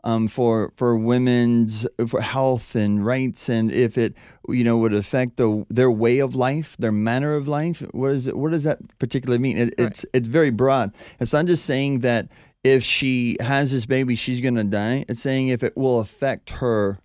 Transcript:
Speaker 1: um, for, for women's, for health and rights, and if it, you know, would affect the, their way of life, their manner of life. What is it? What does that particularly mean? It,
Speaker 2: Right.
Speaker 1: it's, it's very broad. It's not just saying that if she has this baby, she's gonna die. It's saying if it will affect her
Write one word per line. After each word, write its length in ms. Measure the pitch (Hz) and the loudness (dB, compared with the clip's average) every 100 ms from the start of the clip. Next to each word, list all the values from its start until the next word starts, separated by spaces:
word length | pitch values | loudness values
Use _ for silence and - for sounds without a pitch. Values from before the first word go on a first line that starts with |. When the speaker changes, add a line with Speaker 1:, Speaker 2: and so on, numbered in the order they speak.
Speaker 1:
um, 260 | 113 113 110 | -2 0 -2
for, 440 | - 120 110 101 - | 0 0 0 -2 -2
for 200 | 123 117 | 0 2
women's, 880 | 113 123 127 123 120 120 113 107 120 - 117 | 2 2 2 2 4 4 2 -2 -8 -4 -2
for 140 | 127 | -2
health 520 | 120 135 135 123 - | -2 0 0 0 -2
and 300 | 117 104 104 | -2 0 0
rights, 440 | 104 131 131 - - | 0 0 -2 -4 -2
and 200 | 117 113 | 0 0
if 280 | 110 123 127 | 2 0 2
it, 180 | 113 - - - - | -2 -4 -20 -18 -4
you 160 | 123 | 0
know, 140 | 117 117 | 2 2
would 160 | 113 | 2
affect 420 | 104 98 131 123 - | 0 0 -2 -2 0
the, 280 | 113 107 101 | 0 0 -2
their 220 | 113 127 | 2 2
way 280 | 110 117 123 | 4 2 2
of 160 | 135 | 0
life, 400 | 127 123 147 151 - | 0 -2 -2 -8 -4
their 120 | 117 | -2
manner 440 | 107 110 123 147 | 0 0 0 -2
of 120 | 151 139 | -2 -2
life. 380 | 147 165 170 135 | -2 -4 -6 -8
What 200 | - 135 | -4 -2
is 140 | 139 127 | -2 -4
it? 100 | - | -4
What 140 | 151 | -2
does 120 | 165 | 0
that 140 | 151 143 - _ | 0 -2 -8 _
particularly 400 | 123 135 127 120 | -4 -2 0 0
mean? 200 | 131 95 | 2 2
It, 160 | 120 - | 0 0
Speaker 2:
Right. 100 | 117 | -2
Speaker 1:
it's, 180 | - - | -2 -2
it's 120 | 127 113 | -2 2
very 220 | 147 151 | 2 2
broad. 420 | 110 131 135 101 - - - | 4 2 2 0 -6 -20 -6
It's 140 | 120 | 0
not 100 | 151 175 | 0 2
just 200 | 175 - | 0 0
saying 340 | 135 139 135 | -2 0 0
that 280 | 123 117 - - - _ | 0 0 -4 -16 -20 _
if 180 | 135 135 | 4 4
she 540 | 131 - 131 127 120 - | 2 0 0 0 0 -2
has 320 | 117 139 139 | 0 0 0
this 120 | 135 | -2
baby, 320 | 117 131 127 117 | 0 0 0 -2
she's 240 | - 123 | -2 -2
gonna 240 | 127 120 | 0 0
die. 400 | 104 104 107 131 - | 0 0 0 -2 -4
It's 140 | 117 | -6
saying 280 | 139 131 131 | -2 -2 0
if 140 | 123 | -2
it 140 | 127 - | -2 -2
will 240 | 131 120 | 0 0
affect 480 | 104 - 135 117 - | -2 -4 -4 -4 -10
her 500 | - 127 110 101 98 | -6 -2 0 0 -4